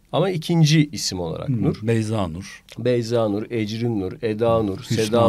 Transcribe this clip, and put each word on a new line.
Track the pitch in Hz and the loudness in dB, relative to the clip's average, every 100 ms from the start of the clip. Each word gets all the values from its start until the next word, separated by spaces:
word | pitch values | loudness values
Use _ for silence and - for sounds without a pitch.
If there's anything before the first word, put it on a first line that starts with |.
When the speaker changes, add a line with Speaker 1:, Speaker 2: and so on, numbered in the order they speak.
| _ | _
Speaker 1:
Ama | 135 190 | 0 0
ikinci | 175 - 170 147 160 147 | -2 0 4 6 4 2
isim | 101 - 92 | -2 -6 -4
olarak | 82 82 82 | -4 -6 -4
Speaker 2:
Hı, | 117 | 0
Speaker 1:
Nur. | 98 98 | 0 -2
Speaker 2:
Beyza | 110 113 107 110 90 | 0 0 0 -2 -2
Nur. | 82 101 - - - | -6 -12 -16 -18 -6
Speaker 1:
Beyza | 120 123 110 117 110 | 0 0 0 0 2
Nur, | 101 110 | 0 -2
Ecrin | 117 104 110 120 107 | -4 -4 -2 -2 -2
Nur, | 92 87 | -4 -4
Eda | 113 107 117 113 | -4 0 2 2
Nur, | 104 95 | 0 -4
Speaker 2:
Hüsna | - 110 | -2 -2
Speaker 1:
Seda | 107 117 | 2 4